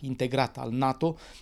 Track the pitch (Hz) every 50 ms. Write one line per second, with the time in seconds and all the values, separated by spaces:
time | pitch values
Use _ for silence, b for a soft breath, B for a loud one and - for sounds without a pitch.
0 | - 135 131 - 131 123 127 135 131 117 - 127 127 120 113 127 135 131 131 -
1 | 156 165 160 B B B B B